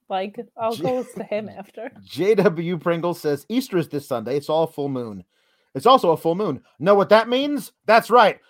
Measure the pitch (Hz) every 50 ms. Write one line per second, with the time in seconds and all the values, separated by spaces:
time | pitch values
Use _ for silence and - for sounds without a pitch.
0 | _ - 196 190 196 208 202 240 226 - _ 233 226 226 233 - - 254 254 254
1 | 240 - - 190 185 - 208 214 220 185 - - 226 - _ - 220 269 - -
2 | 95 - - 127 180 208 220 202 180 202 160 160 165 170 185 156 - 175 170 170
3 | 156 175 170 - - 151 147 139 - - 220 262 254 - 196 180 147 143 - 143
4 | 143 - 131 117 110 120 135 143 139 - 156 160 165 160 - - 143 143 135 127
5 | 120 113 101 92 87 _ _ _ _ _ _ _ _ _ - 131 135 233 269 254
6 | - 180 160 - - 165 170 185 214 180 135 - - _ _ - 147 190 208 202
7 | 190 196 208 220 220 233 247 262 285 294 294 269 - - _ _ _ - 220 226
8 | 226 - 214 247 220 185 135 - _